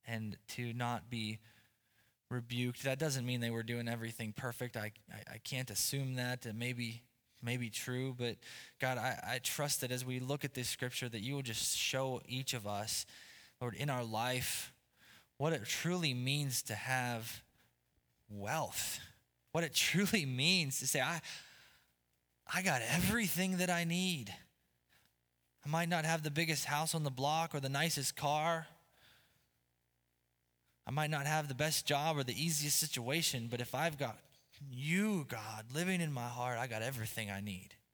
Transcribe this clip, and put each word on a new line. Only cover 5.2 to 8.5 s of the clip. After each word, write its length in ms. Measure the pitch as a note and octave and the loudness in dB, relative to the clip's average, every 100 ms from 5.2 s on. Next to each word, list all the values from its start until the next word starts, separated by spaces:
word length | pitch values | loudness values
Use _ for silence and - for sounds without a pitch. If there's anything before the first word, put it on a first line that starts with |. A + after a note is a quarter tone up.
| - A2+ | -12 -12
I 20 | |
can't 340 | - C3 B2 | -6 -6 -2
assume 440 | G2 - C#3 C3+ B2+ | 0 0 0 0 -2
that. 300 | B2 B2 A#2 | -2 -2 -4
It 80 | |
may 200 | G#2+ B2 | -2 -2
be, 280 | A#2+ A#2 A#2 - _ _ _ | -2 -4 -6 -14 _ _ _
may 140 | A#2+ B2 | -2 0
be 140 | A#2 | -2
true, 440 | - - B2 C3 B2 | -4 -2 -2 -2 -2
but 180 | A#2+ - - | -4 -4 -12